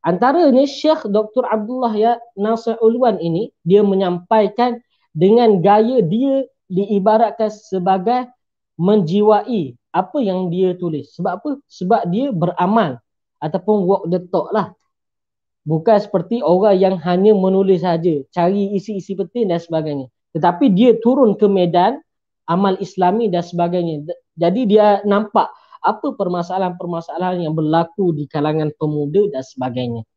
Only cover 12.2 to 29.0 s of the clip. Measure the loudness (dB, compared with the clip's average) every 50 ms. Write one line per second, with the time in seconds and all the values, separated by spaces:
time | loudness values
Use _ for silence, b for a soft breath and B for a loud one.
12.2 | -2 -2 -2 -2 -2 -4 -2 -2 -2 0 2 0 0 0 -4 -10 _ _ _ _
13.2 | _ _ _ _ -10 -6 -6 -6 -2 -2 -2 0 2 0 0 0 0 -4 -4 -4
14.2 | -4 -4 -4 -4 -4 -2 -4 -4 -4 -4 -10 _ _ _ _ _ _ _ _ _
15.2 | _ _ _ _ _ _ _ _ _ -4 -4 -2 2 2 2 2 0 -2 -4 -4
16.2 | -2 -2 -6 -4 0 2 2 4 4 2 4 4 2 0 0 -2 -2 -2 0 2
17.2 | 4 4 4 4 2 2 2 2 2 2 2 0 0 -2 -2 0 0 -2 -2 -2
18.2 | -6 _ _ -2 0 0 0 0 -2 -2 -4 -6 -6 -6 -10 -10 -8 -8 -8 -8
19.2 | -8 -6 _ -4 -2 -2 -2 -4 -4 -4 -6 -4 -4 -4 -6 -6 -8 -12 _ _
20.2 | _ _ _ 0 0 0 2 2 2 2 4 4 6 4 4 4 2 2 4 4
21.2 | 4 2 4 2 2 2 4 2 0 2 2 2 2 2 0 -4 _ _ _ _
22.2 | _ _ _ _ _ -4 -2 0 2 0 0 -2 -6 -10 -4 0 0 0 2 0
23.2 | -2 -2 -2 -2 -4 -4 -4 -4 -2 -2 -2 -2 -4 -4 -6 -8 -8 -12 -14 -14
24.2 | _ _ _ -2 0 0 0 0 0 4 4 6 6 6 4 2 2 0 0 0
25.2 | 0 0 _ 0 0 0 B B B B B B -2 -2 -2 -2 -6 -8 -4 -4
26.2 | -4 -4 -2 -4 -4 -4 -4 -4 -2 -4 -4 -8 -10 -8 -8 -8 -8 -10 -8 -6
27.2 | -4 -4 -4 -4 -4 -4 -4 -4 -2 0 0 0 0 -2 -4 -2 -2 -2 -2 -2
28.2 | -6 -8 -6 -4 -4 -2 -2 -2 -4 -4 -6 _ -6 -4 -4 -4